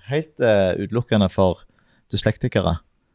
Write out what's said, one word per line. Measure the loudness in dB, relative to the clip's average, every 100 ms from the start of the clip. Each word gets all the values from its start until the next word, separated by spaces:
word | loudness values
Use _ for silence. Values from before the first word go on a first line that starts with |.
| -6
helt, | -6 -6 -2
eh, | 2 4 2 -2
utelukkende | -4 -4 0 0 2
for | 2 0 0 -10 _ _ _ _
dyslektikere. | -2 -2 -2 -2 -2 -2 -4 _ _ _